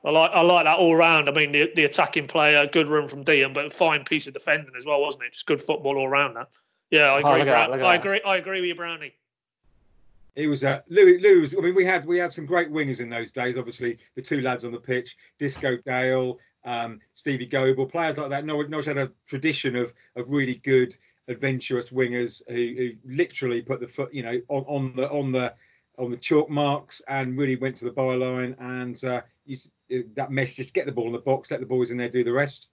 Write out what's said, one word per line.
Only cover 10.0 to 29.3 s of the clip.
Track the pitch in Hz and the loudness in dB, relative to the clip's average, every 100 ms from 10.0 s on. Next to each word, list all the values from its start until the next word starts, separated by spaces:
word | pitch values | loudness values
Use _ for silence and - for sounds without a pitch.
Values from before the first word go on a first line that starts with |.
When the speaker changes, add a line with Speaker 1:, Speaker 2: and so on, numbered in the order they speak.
| _ _ - - | _ _ -18 -6
Speaker 3:
He | 151 | -2
was, | 139 | 0
uh, | 135 139 - | 0 -2 0
Louis, | 175 190 180 | 8 10 10
Louis | 202 185 | 8 8
was, | 147 180 | 6 0
I | |
mean, | 170 185 | 0 2
we | 185 | 2
had, | 185 147 | 0 0
we | 175 | -2
had | 175 | -2
some | 165 147 | -6 -2
great | 180 170 | -2 0
wingers | 151 143 120 | -4 -4 -6
in | 117 | -8
those | 117 113 | -8 -10
days. | - 123 123 | -6 -4 -4
Obviously, | 120 120 120 117 _ - | -8 -6 -6 -6 _ -16
the | |
two | 127 147 | -6 -4
lads | 131 123 120 | -2 -4 -6
on | |
the | 117 | -10
pitch, | - 123 123 - _ _ | -4 -4 -4 -18 _ _
Disco | 143 135 139 123 135 | -6 -4 -4 -4 -4
Dale, | 127 127 131 127 123 _ _ 123 | -2 0 0 -2 -6 _ _ -10
um, | 120 117 107 _ | -8 -8 -10 _
Stevie | - - 135 123 | -10 -6 -6 -4
Goebel, | 139 131 131 135 | 0 2 2 -2
players | 170 160 143 | -2 -4 -4
like | 143 | -6
that. | 143 151 | -6 -4
Norwich, | 151 147 | -4 -4
Norwich | 151 147 | -6 -4
had | 139 | -4
a | 135 _ _ | -6 _ _
tradition | 139 156 143 139 123 | -4 -4 -2 -4 -4
of, | 120 _ _ - | -6 _ _ -12
of | 123 | -4
really | 143 135 123 | -2 -2 -4
good, | - 131 123 - _ _ - | 2 2 2 -6 _ _ -12
adventurous | 117 135 131 - 123 120 | -6 -4 -4 -4 -6 -4
wingers | 127 123 123 120 - - | -2 -2 -2 -6 -8 -10
who, | 120 120 120 | -4 -4 -2
who | 123 110 131 | -6 -6 -12
literally | 135 170 - 131 120 | -4 -4 -2 -4 -4
put | 117 123 | -4 -8
the | 120 | -8
foot, | - 135 | -10 -10
you | 143 | -8
know, | 117 120 120 | -6 -6 -4
on, | 139 135 | -8 -4
on | 143 131 127 | -6 -4 -4
the, | 135 | -4
on | 147 135 | -4 -2
the, | 127 123 - _ _ _ - | -2 -4 -8 _ _ _ -10
on | 123 | -8
the | 120 | -8
chalk | - 151 151 | 2 2 2
marks | 147 147 143 - - - | 0 0 -2 -6 -20 -8
and | 139 127 127 | -6 -4 -2
really | 139 127 | -2 -2
went | 131 127 | -4 -6
to | 120 | -10
the | |
byline. | 120 131 127 127 127 123 131 | -2 -2 0 -2 -4 -6 -8
And, | 123 127 123 120 131 | -12 -10 -10 -8 -6
uh, | 123 - | -6 -8